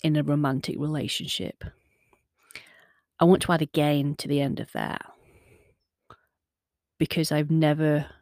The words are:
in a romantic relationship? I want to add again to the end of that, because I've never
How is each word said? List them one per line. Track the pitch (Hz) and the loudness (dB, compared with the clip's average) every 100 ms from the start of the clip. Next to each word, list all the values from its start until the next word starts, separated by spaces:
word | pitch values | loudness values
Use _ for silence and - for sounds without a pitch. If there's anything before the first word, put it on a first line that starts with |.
in | 160 151 | 0 0
a | |
romantic | 143 147 143 139 - - | 2 0 0 -2 -4 -6
relationship? | 147 151 - - 160 - 92 - - - _ _ _ _ _ _ _ - - - _ _ _ - | -4 -4 -4 -6 -6 -6 -8 -10 -14 -16 _ _ _ _ _ _ _ -20 -20 -20 _ _ _ 2
I | 175 | 6
want | 190 | 6
to | - | 4
add | 165 | 0
again | 151 165 147 147 143 147 | 0 0 2 2 0 -4
to | - | -2
the | 143 | -2
end | 139 - | -2 -4
of | - | -8
that, | - 53 - - - _ _ _ - _ _ _ _ _ - _ _ _ _ _ _ _ - | -8 -6 -8 -12 -20 _ _ _ -20 _ _ _ _ _ -20 _ _ _ _ _ _ _ -6
because | 156 - 156 | -4 -2 -2
I've | 151 147 | 0 2
never | 160 151 151 156 147 147 - | 2 4 4 2 0 -2 -12